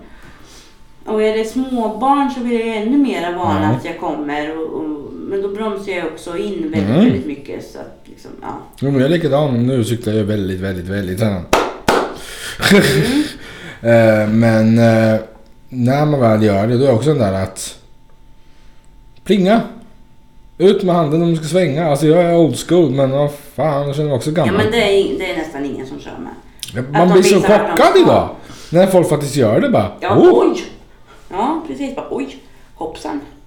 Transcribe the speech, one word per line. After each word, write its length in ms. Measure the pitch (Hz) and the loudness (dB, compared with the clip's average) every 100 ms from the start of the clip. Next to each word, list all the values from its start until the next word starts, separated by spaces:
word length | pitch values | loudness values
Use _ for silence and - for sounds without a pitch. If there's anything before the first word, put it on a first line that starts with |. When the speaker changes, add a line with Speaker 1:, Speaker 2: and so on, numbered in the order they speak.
| - - - - - - - - - - - | -18 -20 -20 -20 -20 -20 -20 -20 -20 -16 -6
Speaker 1:
Och 180 | 214 | 0
är 140 | 214 220 | 0 0
det 80 | 220 | -2
småbarn 840 | 254 262 247 214 196 262 285 262 | -4 -4 -2 -4 -2 0 0 0
så 80 | 262 | -4
vill 100 | 240 233 | -4 -2
jag 80 | 226 | -2
ju 60 | |
ännu 240 | 220 220 285 | -4 0 2
mera 400 | 254 170 170 180 | 2 -2 -4 -4
varna 260 | 101 98 101 | -2 0 0
Speaker 2:
Ja. 60 | 127 | -2
Speaker 1:
att 80 | 170 | -4
jag 140 | 170 | -8
kommer. 580 | 175 147 147 147 151 160 | -6 -6 -6 -6 -6 -6
Och, 160 | 156 - | -8 -8
och, 340 | 156 147 139 | -8 -8 -12
men 280 | - - 196 | -12 -8 -6
då 60 | 196 | -6
bromsar 440 | 202 220 196 202 | -6 -6 -6 -6
jag 140 | 175 170 | -6 -8
också 300 | - 175 175 | -10 -10 -8
in 240 | 208 185 | -6 -6
väldigt, 280 | 104 104 98 | -4 -2 0
Speaker 2:
Mm. 100 | 143 | 2
Speaker 1:
väldigt 220 | 240 101 151 | 2 0 -6
mycket. 460 | 139 - 87 - | -12 -12 -14 -14
Så 80 | 67 | -18
att, 200 | - - - | -18 -20 -20
liksom, 260 | - - - | -20 -20 -18
ja. 160 | - - - - | -14 -14 -16 -6
Speaker 2:
Jo, 120 | 135 | -2
men 100 | 135 | 2
jag 40 | 139 | 2
är 40 | 170 | 2
likadan. 500 | 156 175 151 117 123 | 2 0 0 0 0
Nu 160 | 131 | 0
cyklar 300 | 104 113 107 | -2 -4 -2
jag 100 | 110 | -2
väldigt, 360 | 101 107 92 92 | 0 -2 -2 -4
väldigt, 260 | 95 90 87 | -4 -6 -6
väldigt 340 | 101 92 92 | -4 -4 -2
sällan. 260 | 107 98 - - - - - - - - - - - - - | -2 -2 -2 -2 -2 -4 -2 -2 -2 -8 -16 -14 -14 -4 2
Speaker 1:
Mm. 120 | 196 143 | 4 4
Speaker 2:
<laughs> 360 | 143 240 285 302 - - - - - 117 | 2 0 0 -2 -8 -18 -18 -18 -4 2
Eh, 420 | 117 113 107 107 | 4 6 4 2
men, 480 | 110 117 113 110 113 | 2 4 4 4 4
eh, 400 | 117 113 110 110 - - - - - | 4 4 2 0 -4 -18 -20 -20 -12
när 360 | 127 120 139 151 | -2 0 2 0
man 140 | 139 | 2
väl 240 | 113 107 | 2 4
gör 240 | 107 98 110 | 2 2 2
det, 100 | 120 | 2
då 60 | |
är 40 | 139 | 2
det 60 | |
också 160 | 113 147 | 2 2
den 80 | 143 | 2
där 140 | 101 95 | 0 0
att 360 | 95 - - - - - - - - - - - - - - - - - | -4 -8 -14 -14 -20 -20 -20 -20 -20 -20 -20 -20 -20 -20 -20 -20 -20 -8
plinga. 380 | - 185 180 226 - - - - - - - - - - | -2 2 4 2 0 -10 -20 -20 -20 -20 -20 -20 -18 0
Ut 260 | 185 196 | 2 2
med 120 | 180 175 | 2 0
handen 260 | 147 165 | 0 0
om 80 | 170 | 0
du 60 | 160 | -2
ska 100 | 151 | -2
svänga. 420 | 180 165 143 165 | 0 0 0 -2
Alltså, 180 | 139 156 | 2 4
jag 160 | 170 | 4
är 120 | 170 170 | 4 4
old 200 | 156 120 - | 4 0 0
school, 220 | 175 147 | 2 4
men 220 | 135 131 | 2 0
vad 200 | 139 143 - - - | 0 -2 -4 -10 -4
fan, 320 | 156 143 143 | -2 -2 -4
jag 80 | 139 | -4
känner 140 | 151 | -2
mig 60 | 131 | -2
också 140 | 151 | -2
gammal. 240 | 165 143 196 | 0 0 0
Speaker 1:
Ja, 60 | |
men 80 | 214 | 0
det 60 | 233 | 0
är, 360 | 202 196 175 170 | 2 2 0 -2
det 120 | 180 | -6
är 60 | 165 | -6
nästan 280 | 156 139 143 | -8 -8 -8
ingen 220 | 107 - | -8 -12
som 120 | - | -14
kör 180 | - 82 | -14 -14
med. 140 | 85 - - - - | -14 -16 -20 -18 -10
Speaker 2:
Ja, 60 | 117 | -8
Speaker 1:
Att 120 | 135 | -2
Speaker 2:
man 160 | 165 180 | 2 6
Speaker 1:
de 60 | |
Speaker 2:
blir 100 | 185 | 6
så 120 | 202 196 | 6 4
Speaker 1:
visar 140 | 190 | 4
vart 100 | 208 - | 4 2
de 40 | |
Speaker 2:
chockad 160 | - 330 | 2 4
Speaker 1:
ska. 60 | 381 | 6
Speaker 2:
idag. 280 | 220 104 85 - - - - | 6 4 0 -8 -18 -20 -2
När 180 | 165 196 | 2 4
folk 220 | 185 156 | 4 2
faktiskt 260 | 147 143 143 | 0 -2 0
gör 260 | 127 120 | 2 2
det 80 | 277 | 2
bara. 220 | 151 95 - | 2 0 -4
Speaker 1:
Ja, 140 | 180 - | 0 4
Speaker 2:
Oh! 340 | 359 440 330 | 6 6 2
Speaker 1:
oj. 100 | - - - - - - - - | 0 -8 -16 -20 -20 -20 -20 -12
Ja, 340 | 185 254 330 - | -6 -4 -4 -8
precis. 280 | 269 269 - | -10 -8 -10
Bara, 120 | - | -8
oj. 260 | 240 277 - - - - - | -8 -8 -14 -20 -20 -20 -12
Hoppsan. 440 | - - 311 285 - - | -12 -10 -10 -10 -12 -20